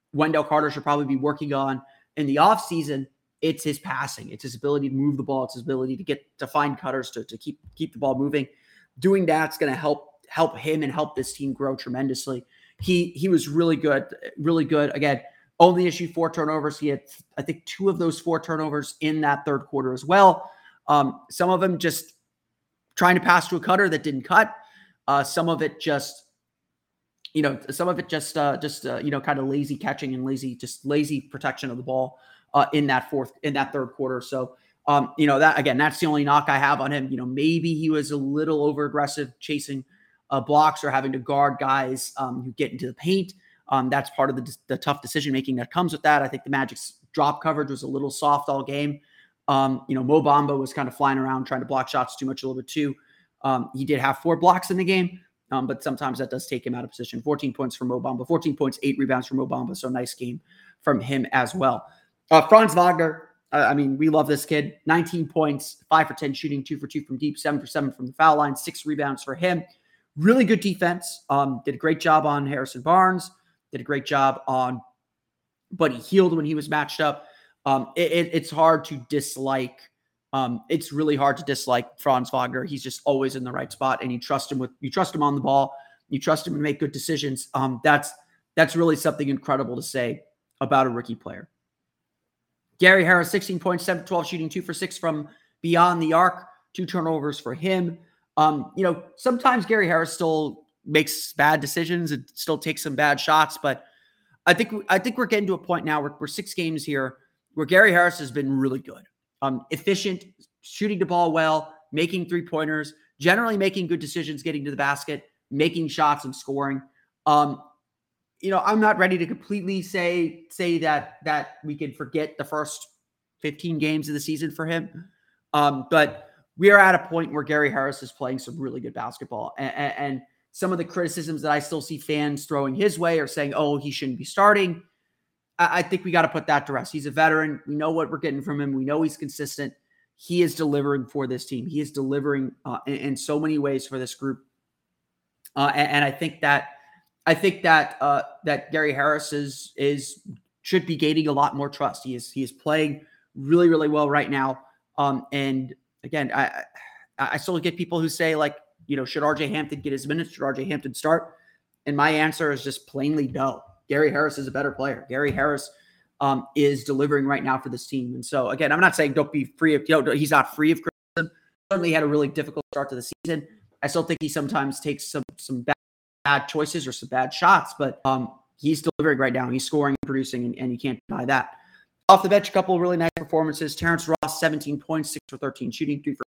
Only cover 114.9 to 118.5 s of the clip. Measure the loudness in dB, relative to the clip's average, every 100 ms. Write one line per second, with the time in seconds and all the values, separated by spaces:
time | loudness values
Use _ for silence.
114.9 | -2 -6 -10 -12 _ _ 0 0 0 -4
115.9 | 0 2 2 -4 -12 -6 -4 -4 -6 -10
116.9 | _ _ _ 2 4 4 -2 -14 _ _
117.9 | _ _ _ _ _ -2